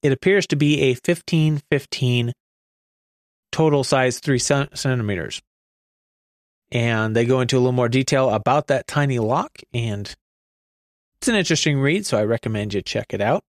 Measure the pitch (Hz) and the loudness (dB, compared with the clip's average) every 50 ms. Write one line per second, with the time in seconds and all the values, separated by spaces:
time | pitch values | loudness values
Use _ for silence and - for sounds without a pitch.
0 | - 147 135 - - 185 196 202 175 - - 147 147 147 151 143 - 135 123 120 | 2 0 0 2 2 2 2 2 2 0 0 0 2 2 2 2 2 0 0 0
1 | _ - 175 170 - - - 160 156 156 156 147 - _ - 143 - - - - | _ -2 -2 -2 -2 -2 0 2 2 2 0 -2 -2 _ -4 -4 -2 -6 -8 -2
2 | 131 123 123 120 120 120 123 _ _ _ _ _ _ _ _ _ _ _ _ _ | 0 0 2 2 0 -2 -6 _ _ _ _ _ _ _ _ _ _ _ _ _
3 | _ _ _ _ _ _ _ _ _ _ - - 160 156 147 143 131 - - 135 | _ _ _ _ _ _ _ _ _ _ -2 0 2 2 2 2 2 2 2 2
4 | 131 127 123 - - - 135 123 - - 147 139 139 - - - - 135 131 123 | 2 2 0 -2 -2 -2 -2 0 2 0 0 0 0 -4 -6 -6 -4 -2 -2 -2
5 | 113 104 101 90 78 57 - - _ _ _ _ _ _ _ _ _ _ _ _ | -2 -4 -4 -4 -6 -8 -10 -12 _ _ _ _ _ _ _ _ _ _ _ _
6 | _ _ _ _ _ _ _ _ _ _ _ _ _ _ - 123 117 117 117 110 | _ _ _ _ _ _ _ _ _ _ _ _ _ _ -4 -2 0 0 0 0
7 | 110 110 110 113 117 120 131 131 127 120 - 131 123 127 127 123 123 117 117 131 | 0 0 2 0 2 2 2 2 2 2 2 2 2 2 2 2 0 2 2 0
8 | 135 - - 135 131 127 107 107 104 - 131 147 147 - 139 131 117 - - 147 | 0 2 0 2 2 2 0 0 0 2 0 0 2 0 -2 -2 -2 -4 -2 -2
9 | 143 139 131 120 113 107 123 151 208 311 _ - - _ _ 117 117 113 104 101 | 0 0 0 0 0 0 0 -2 -2 -4 _ -20 -20 _ _ -4 -4 -4 -4 -6
10 | 101 - - _ _ _ _ _ _ _ _ _ _ _ _ _ _ _ _ _ | -8 -12 -14 _ _ _ _ _ _ _ _ _ _ _ _ _ _ _ _ _
11 | _ _ _ _ - - 233 208 180 - 170 147 - 156 147 139 135 139 156 196 | _ _ _ _ -2 0 2 2 2 2 0 0 2 0 0 2 2 2 2 0
12 | 202 - - 110 107 107 117 113 - 117 110 107 104 107 98 101 90 - - 113 | -2 -2 0 0 0 0 0 -2 -2 -4 -4 -4 -4 -2 -4 -4 -4 -4 -6 -6
13 | - _ - 104 101 107 143 196 - _ | -6 _ -6 -4 0 0 0 -2 -4 _